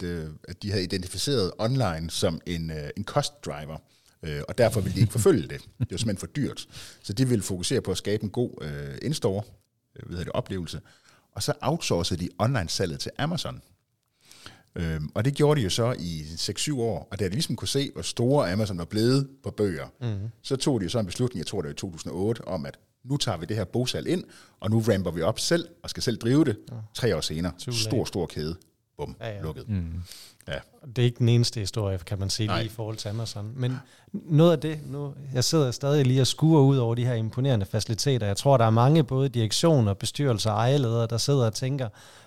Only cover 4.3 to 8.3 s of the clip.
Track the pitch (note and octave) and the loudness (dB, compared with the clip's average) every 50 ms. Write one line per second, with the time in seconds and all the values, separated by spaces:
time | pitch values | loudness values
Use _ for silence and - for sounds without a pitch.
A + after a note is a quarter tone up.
4.3 | D2 C#2+ - - - - A#2 A2 - A2 F2+ F#2 F2 - A#2+ G#2 - A#2 G2+ G3 | -6 -6 -6 -4 0 2 4 4 4 2 -2 0 2 4 2 4 4 4 4 4
5.3 | E3+ G2 C#2 B1+ C#2+ C#2 - - - - B2+ - - - A2+ A2+ F#2+ - - - | 4 4 2 -2 -8 -12 -12 -14 -8 -6 -6 -4 -4 -2 -2 -2 -4 -4 -6 -8
6.3 | - D3+ B2 - - - - - - - - - - - - - G2 G2+ C3 B2+ | -6 -4 -4 -4 -4 -8 -12 -16 -16 -18 -18 -18 -20 -14 -10 -6 -2 0 2 2
7.3 | B2 G2+ F#2 - G2 F2+ F2 - - A2 - - F#2 - - G2 G#2 A2 - G2 | 2 2 0 -2 -4 -4 -2 0 0 0 0 0 -2 -4 -2 -2 -2 -2 -2 -2